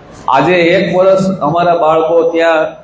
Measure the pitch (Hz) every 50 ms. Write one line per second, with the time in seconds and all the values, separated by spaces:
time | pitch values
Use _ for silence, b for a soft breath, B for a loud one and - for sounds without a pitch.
0 | - - - - - - 131 139 147 170 185 175 165 165 180 190 185 175 180 185
1 | 190 190 190 190 190 190 185 165 143 151 165 175 175 175 170 165 151 156 160 160
2 | 160 160 170 165 160 170 165 165 165 165 160 156 160 156 - -